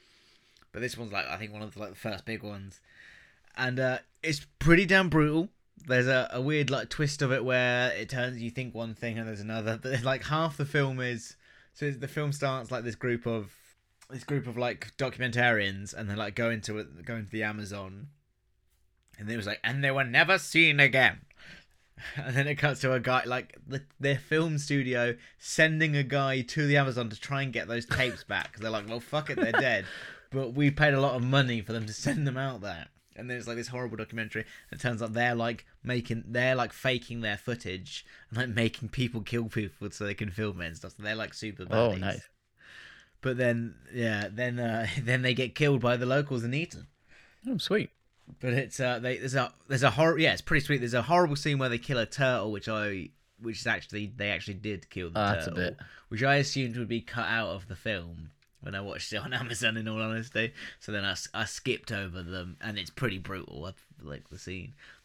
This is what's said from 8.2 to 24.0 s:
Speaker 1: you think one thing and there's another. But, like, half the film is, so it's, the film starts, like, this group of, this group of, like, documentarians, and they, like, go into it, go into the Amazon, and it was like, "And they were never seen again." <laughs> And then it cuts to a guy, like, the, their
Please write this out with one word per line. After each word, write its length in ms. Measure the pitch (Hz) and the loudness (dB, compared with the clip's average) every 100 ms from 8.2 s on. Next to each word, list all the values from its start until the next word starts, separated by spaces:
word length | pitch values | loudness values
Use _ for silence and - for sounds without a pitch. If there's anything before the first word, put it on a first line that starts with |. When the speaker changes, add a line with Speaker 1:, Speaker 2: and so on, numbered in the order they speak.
| 127 123 | -4 -4
Speaker 1:
you 80 | 113 | -6
think 240 | 123 123 | -6 -6
one 220 | 110 117 107 | -6 -8 -6
thing 240 | 117 110 | -6 -4
and 80 | 110 | -6
there's 140 | 104 | -8
another. 360 | 107 113 107 110 | -6 -2 -2 -2
But, 220 | 131 131 | -2 0
like, 220 | 127 131 | 0 0
half 340 | - 156 160 143 | 0 0 0 0
the 80 | 143 | 0
film 340 | 151 135 127 | 2 2 0
is, 360 | 123 120 - - _ - _ - | -2 -4 -8 -16 _ -20 _ -6
so 100 | 147 | -4
it's, 140 | 131 | -4
the 80 | 139 | -6
film 240 | 156 147 | -2 -2
starts, 400 | 143 139 131 113 | 0 0 -2 -4
like, 120 | 127 | -6
this 120 | 117 104 | -4 -4
group 320 | 127 120 120 | -2 0 0
of, 260 | 113 98 - _ _ _ _ - | -2 -4 -14 _ _ _ _ -16
this 140 | 131 | -14
group 240 | - 143 120 | -4 -2 -2
of, 100 | 117 | -2
like, 400 | 123 107 - - | -2 -2 -10 -4
documentarians, 960 | 135 113 123 117 123 110 98 98 104 | -4 -2 -2 4 4 4 2 -2 -8
and 160 | - 107 | -8 -6
they, 60 | 104 | -4
like, 180 | 104 | -4
go 160 | 104 117 | 0 0
into 300 | 113 107 107 | 0 -4 -6
it, 260 | 80 78 85 | -8 -12 -10
go 120 | 113 | -10
into 120 | 98 | -6
the 140 | 110 | -4
Amazon, 640 | 107 107 101 101 95 98 143 - _ _ _ _ _ _ _ _ _ - | -4 -4 -8 -10 -10 -12 -16 -20 _ _ _ _ _ _ _ _ _ -12
and 80 | 104 | -8
it 40 | 117 | -6
was 120 | 101 | -6
like, 120 | - | -4
"And 200 | 113 135 | -2 0
they 60 | 139 | 2
were 140 | 135 | 2
never 340 | 127 131 170 190 | 4 4 6 4
seen 420 | - 160 165 143 | 4 6 6 8
again." 420 | 139 131 117 80 - | 8 8 6 4 -6
<laughs> 60 | _ - - - _ _ - - 139 | _ -20 -20 -20 _ _ -16 -12 -8
And 200 | 131 127 | -2 0
then 120 | 143 | 2
it 60 | 143 | 2
cuts 220 | 147 131 | 2 2
to 120 | 131 | 2
a 60 | 127 | 2
guy, 240 | 120 127 120 | 4 2 2
like, 320 | 127 - - - | -2 -4 -14 -10
the, 140 | 135 - | -10 -10
their 200 | _ | _